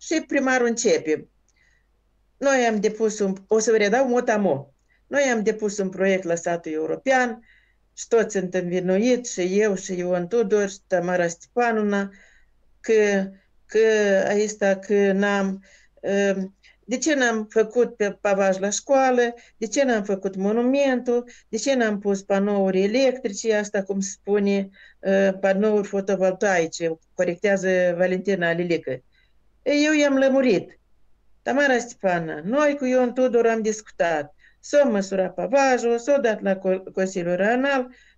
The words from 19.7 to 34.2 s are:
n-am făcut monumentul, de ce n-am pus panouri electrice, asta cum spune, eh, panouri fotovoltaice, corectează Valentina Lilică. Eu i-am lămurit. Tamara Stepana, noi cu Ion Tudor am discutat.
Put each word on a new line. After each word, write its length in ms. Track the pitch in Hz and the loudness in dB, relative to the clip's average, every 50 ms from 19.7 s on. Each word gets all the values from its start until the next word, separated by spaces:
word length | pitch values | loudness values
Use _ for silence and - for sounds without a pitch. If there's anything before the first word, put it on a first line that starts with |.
| 220 285 277 | 0 0 2
n-am 180 | 254 233 214 | 2 0 0
făcut 340 | 196 202 196 190 196 196 190 | -2 -2 -4 -4 -4 -6 -6
monumentul, 880 | 190 190 202 214 233 240 247 269 285 285 269 254 247 247 247 240 240 247 240 - - _ _ | -4 -2 -2 0 0 0 0 2 2 2 2 0 0 0 -2 -2 -2 -2 -6 -14 -20 _ _
de 80 | - | -8
ce 180 | 220 - 277 269 | -4 -2 0 0
n-am 240 | 254 233 214 208 196 | 2 0 0 -2 -2
pus 240 | 208 202 202 196 | -2 -2 -2 -2
panouri 600 | 196 - 196 196 196 208 202 196 190 190 185 185 | -2 -2 0 0 0 0 0 0 0 2 2 2
electrice, 720 | 190 202 214 262 269 254 247 254 - 226 202 - - 226 214 | 0 2 2 2 2 2 0 -2 -4 -8 -8 -4 -2 0 0
asta 280 | 208 208 202 - 202 | 0 -2 -2 -4 -4
cum 180 | 196 196 196 196 | -4 -4 -4 -4
spune, 680 | 196 196 - - - 196 202 208 202 202 196 196 196 196 - - - - _ _ | -4 -6 -8 -10 -4 -2 0 0 2 2 0 0 -2 -6 -10 -20 -20 -20 _ _
eh, 320 | - 190 196 196 196 196 190 190 | -2 0 2 2 2 2 0 0
panouri 460 | - 196 196 190 208 214 214 208 202 | 0 0 2 2 2 2 2 0 0
fotovoltaice, 1120 | 202 - 196 196 196 196 185 185 190 185 185 - 202 190 175 165 160 - - 170 165 160 - _ _ _ | -2 -4 -4 -2 -2 0 0 0 0 0 0 0 0 2 2 0 -2 -4 -4 -4 -4 -6 -6 _ _ _
corectează 800 | - 180 180 170 175 - 208 196 190 180 190 185 180 180 180 175 | -4 -2 -2 -2 -2 0 0 0 2 2 2 2 2 2 2 2
Valentina 560 | 170 185 185 185 185 185 202 196 185 175 165 | 2 0 0 0 -2 -2 -2 -2 0 0 0
Lilică. 500 | 165 175 180 175 170 160 - 135 131 127 _ _ _ _ _ _ _ _ _ _ _ _ | 0 0 -2 -2 -2 -4 -4 -6 -10 -10 _ _ _ _ _ _ _ _ _ _ _ _
Eu 300 | - - 294 294 294 302 | -4 0 0 2 2 2
i-am 240 | 311 294 294 285 269 | 2 2 2 2 2
lămurit. 640 | 269 269 269 254 269 262 254 196 165 - - - _ _ _ _ _ _ - _ _ _ _ _ _ | 2 2 2 2 2 4 2 2 0 0 -6 -16 _ _ _ _ _ _ -20 _ _ _ _ _ _
Tamara 360 | - - 240 277 285 277 254 233 | -6 -2 0 0 2 2 2 0
Stepana, 600 | 233 233 - _ - 190 175 170 165 160 156 151 160 | -2 -6 -8 _ -2 -2 -2 -2 -4 -6 -8 -8 -6
noi 320 | 190 240 294 302 294 285 | -4 0 0 2 0 0
cu 80 | 285 262 | 0 -2
Ion 280 | 254 254 254 254 240 | 0 2 2 0 0
Tudor 340 | 233 254 254 254 214 233 233 | 0 0 0 2 2 2 2
am 160 | 226 226 226 | 2 0 0
discutat. 720 | 214 220 208 - - - - - 180 170 160 151 | -2 -4 -4 -6 -8 -10 -4 -2 -2 0 0 -2